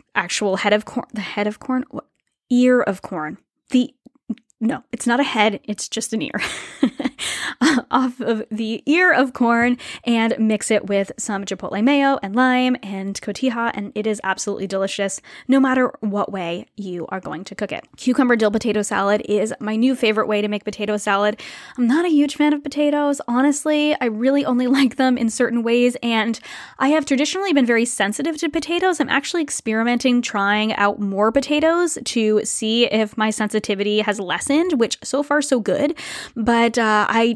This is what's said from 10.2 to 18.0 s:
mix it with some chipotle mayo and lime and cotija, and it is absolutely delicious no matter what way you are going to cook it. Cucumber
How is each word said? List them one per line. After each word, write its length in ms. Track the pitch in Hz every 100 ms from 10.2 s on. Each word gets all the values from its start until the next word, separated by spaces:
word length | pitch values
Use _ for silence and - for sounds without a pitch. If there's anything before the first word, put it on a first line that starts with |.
| 226 -
mix 320 | 220 214 -
it 160 | 214 196
with 260 | 196 190 -
some 280 | - 202
chipotle 380 | 196 185 - 202
mayo 360 | 240 285 277 277
and 120 | 190
lime 420 | 220 254 254 254 254
and 380 | 196 196 196 196
cotija, 500 | - 202 262 233 233
and 180 | - 202
it 120 | 208 214
is 140 | 208
absolutely 420 | 190 190 208 196 190
delicious 540 | 190 190 - 196 - - - -
no 140 | 269
matter 320 | 262 262 254 -
what 320 | 214 202 -
way 340 | 190 170 175 - -
you 300 | 190 175 -
are 100 | 190
going 240 | - 156
to 100 | 190
cook 160 | - 202
it. 160 | - -
Cucumber 400 | -